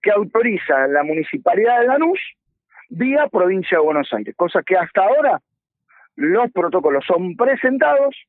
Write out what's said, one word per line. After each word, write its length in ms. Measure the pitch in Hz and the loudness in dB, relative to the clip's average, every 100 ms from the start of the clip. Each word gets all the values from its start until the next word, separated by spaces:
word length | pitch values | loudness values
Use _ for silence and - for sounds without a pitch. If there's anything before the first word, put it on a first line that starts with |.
que 80 | 202 | 2
autoriza 760 | 208 196 220 240 190 - 139 135 | 0 0 0 0 -2 -2 0 2
la 140 | 143 | 0
Municipalidad 760 | 147 156 151 143 - 147 226 240 | -2 -4 -6 -4 -2 2 2 2
de 60 | 240 | 2
Lanús 320 | 277 330 381 - _ _ _ _ - - | 2 0 -2 -8 _ _ _ _ -20 -16
vía 400 | 165 254 277 - | -4 0 0 0
Provincia 480 | 202 180 190 175 170 | 2 2 0 0 2
de 60 | |
Buenos 280 | 156 151 135 | 2 0 -2
Aires, 220 | 107 104 - | -6 -8 -4
cosa 260 | 175 185 | -2 -2
que 140 | - 180 | 0 0
hasta 260 | 165 - | 0 0
ahora 360 | 196 392 269 185 _ _ _ _ _ _ _ - | 2 2 2 -2 _ _ _ _ _ _ _ -4
los 340 | 147 202 247 | 0 2 0
protocolos 520 | 190 170 175 151 139 135 | -2 0 2 2 0 0
son 300 | 175 185 160 | 0 0 0
presentados 800 | 254 269 262 262 294 285 277 - | 0 2 0 -2 0 0 0 -4